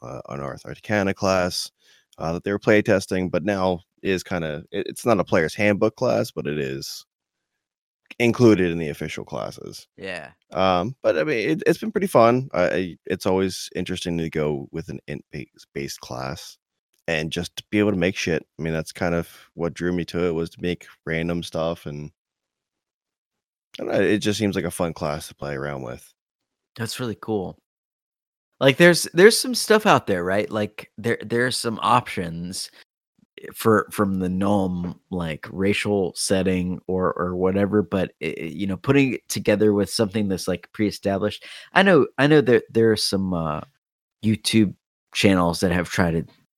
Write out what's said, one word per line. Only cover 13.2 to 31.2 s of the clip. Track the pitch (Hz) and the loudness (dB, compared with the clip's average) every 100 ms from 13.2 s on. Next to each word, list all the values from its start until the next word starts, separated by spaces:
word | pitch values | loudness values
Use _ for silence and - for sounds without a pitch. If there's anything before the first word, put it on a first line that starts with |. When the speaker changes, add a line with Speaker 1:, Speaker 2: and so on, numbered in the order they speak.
| 101 | 0
Speaker 1:
always | 95 95 - - - | 2 0 -4 -8 -8
interesting | 90 92 87 85 | -6 -6 -4 -4
to | 82 | -2
go | 80 76 71 69 | -2 -2 -2 -6
with | 82 80 | -10 -10
an | 69 - | -12 -12
int | 73 - | -14 -12
base-, | 76 - _ - | -14 -14 _ -14
based | 69 71 - | -10 -10 -10
class | - 64 65 76 - - _ _ _ _ - | -12 -10 -10 -10 -14 -20 _ _ _ _ -4
and | 80 80 | -4 -2
just | 87 87 - | -6 -8 -10
to | - | -4
be | 104 | 0
able | 104 | 2
to | 95 | 2
make | 87 - | 0 0
shit. | - 80 - - | -2 -2 -4 -10
I | |
mean, | 80 | -6
that's | 80 80 | -4 -6
kind | - 90 | -4 -2
of | 85 82 - _ | -2 -4 -12 _
what | - 85 | -6 -6
drew | - 87 | -4 -4
me | 90 82 | -2 -4
to | 87 87 | -2 -2
it, | |
was | 80 85 | -2 -4
to | - | -6
make | 87 87 - - | -6 -6 -10 -14
random | - 80 85 87 | -6 -4 -2 -4
stuff, | 82 82 80 85 76 | -6 -4 -4 -4 -10
and | 73 76 _ _ _ _ _ _ _ _ _ _ _ _ _ _ _ _ - | -12 -14 _ _ _ _ _ _ _ _ _ _ _ _ _ _ _ _ -12
I | |
don't | - | -4
know, | - | 0
it | 90 104 | 2 2
just | 107 104 | 0 0
seems | 104 95 | 0 0
like | |
a | 85 | -4
fun | - 85 | -4 -6
class | 78 78 76 - | -4 -6 -6 -10
to | |
play | - 71 | -12 -8
around | 69 71 69 | -6 -8 -8
with. | 62 62 - _ _ _ _ _ _ - | -10 -14 -18 _ _ _ _ _ _ -12
Speaker 2:
That's | 117 - | -10 -8
really | 127 101 | -8 -8
cool. | - 107 87 - _ _ _ _ _ _ _ _ _ - | -4 -4 -4 -12 _ _ _ _ _ _ _ _ _ 0
Like, | 135 131 | 2 6
there's, | 175 165 - | 6 6 0
there's | 165 202 220 | 8 8 8
some | 262 | -2
stuff | 240 - 214 | -4 2 4
out | 214 139 - | 6 4 2
there, | 92 | -2
right? | 87 101 101 | 0 0 0
Like, | 107 104 - - - | -2 -4 -8 -20 -6
there, | 110 113 | -4 -4